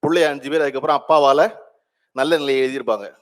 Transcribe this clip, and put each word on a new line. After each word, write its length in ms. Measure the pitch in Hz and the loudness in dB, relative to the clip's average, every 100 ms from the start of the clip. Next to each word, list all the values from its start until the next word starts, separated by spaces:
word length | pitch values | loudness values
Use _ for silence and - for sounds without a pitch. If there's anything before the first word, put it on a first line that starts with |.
பிள்ளை 200 | 143 170 | 0 0
அஞ்சு 240 | 156 139 135 | 0 -2 -4
பேர் 140 | 160 | -2
அதுக்கப்புறம் 340 | 147 185 156 147 | -2 -4 -2 -2
அப்பாவால 400 | - 156 139 139 196 - - _ _ _ _ 131 | 2 2 4 4 2 -2 -20 _ _ _ _ -6
நல்ல 160 | 139 165 | -2 -2
நிலையை 240 | 143 135 | 0 -2
எழுதியிருப்பாங்க. 460 | 131 135 120 107 101 - | -2 -4 -4 -6 -6 -18